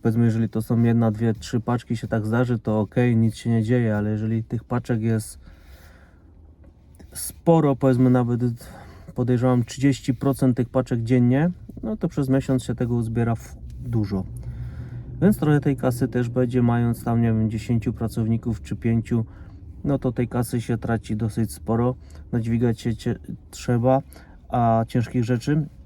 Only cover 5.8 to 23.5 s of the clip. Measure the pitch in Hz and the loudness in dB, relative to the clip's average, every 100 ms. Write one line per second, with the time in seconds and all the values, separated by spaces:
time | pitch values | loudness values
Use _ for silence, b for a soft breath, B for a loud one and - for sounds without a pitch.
5.8 | b b b b b b - - - - | b b b b b b -20 -20 -20 -20
6.8 | - - - - - - - 165 151 135 | -20 -20 -20 -12 -12 -2 4 6 4 4
7.8 | 135 123 127 127 117 120 123 117 - B | 2 4 6 4 2 0 -2 -4 -12 B
8.8 | B B B - 123 123 127 123 117 - | B B B -4 0 2 4 2 0 0
9.8 | 139 131 - 117 139 131 131 117 123 131 | 2 2 -2 0 0 2 2 2 0 -2
10.8 | 127 120 113 127 120 131 170 180 - - | 0 -2 2 4 6 4 2 -2 -14 -10
11.8 | - 220 175 - 131 135 131 127 123 117 | -8 -4 -2 -2 2 0 2 -2 -2 -4
12.8 | 120 120 113 113 117 117 - - - - | 0 0 0 0 0 -2 -6 -16 -14 -12
13.8 | 123 117 104 101 95 - B B B B | -2 -2 0 -2 -4 -10 B B B B
14.8 | B B B - 180 208 151 147 147 127 | B B B 0 2 4 2 4 2 0
15.8 | 127 120 123 123 120 123 123 127 120 117 | 0 0 0 0 0 0 2 2 2 2
16.8 | 117 113 - 113 117 110 110 107 - 120 | 2 0 0 2 2 2 0 -2 -2 0
17.8 | 120 - 113 - 110 113 120 107 - 104 | 0 -4 -4 -2 0 0 -2 -6 -6 -4
18.8 | 117 113 110 120 113 B B B - - | 0 0 0 -2 -2 B B B -18 -8
19.8 | - 139 127 120 120 123 117 120 107 113 | -2 -2 -2 -2 -2 -2 -2 -4 -2 -4
20.8 | 113 117 - 107 113 113 110 - - 113 | -2 -4 -2 -4 -2 -2 -4 -4 -4 0
21.8 | 123 127 B B B 120 113 117 120 110 | 0 -2 B B B -4 -2 0 0 0
22.8 | 123 110 120 101 - - - | -4 -4 -4 -6 -8 -16 -14